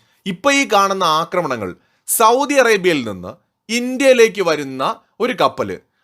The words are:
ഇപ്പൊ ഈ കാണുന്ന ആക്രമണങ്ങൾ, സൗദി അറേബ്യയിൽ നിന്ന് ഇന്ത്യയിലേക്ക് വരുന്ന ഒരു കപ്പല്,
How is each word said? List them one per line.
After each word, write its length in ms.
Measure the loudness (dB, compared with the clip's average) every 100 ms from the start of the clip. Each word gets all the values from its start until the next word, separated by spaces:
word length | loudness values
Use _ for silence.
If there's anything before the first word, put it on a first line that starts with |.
| _ _ -10
ഇപ്പൊ 260 | -4 0
ഈ 160 | 0 2
കാണുന്ന 300 | 2 2 0
ആക്രമണങ്ങൾ, 720 | 0 0 -2 -4 -4 -4 -6 -10 _ _ -6
സൗദി 460 | 2 4 4 2
അറേബ്യയിൽ 560 | 2 2 2 2 0 -4
നിന്ന് 240 | -10 -14 -16 _ _ -6
ഇന്ത്യയിലേക്ക് 720 | -4 -4 2 4 6 4 2
വരുന്ന 540 | -2 -2 -4 -6 -6 -6 _ -6
ഒരു 140 | -4
കപ്പല്, 440 | 0 -2 -2 -6 -8 _ _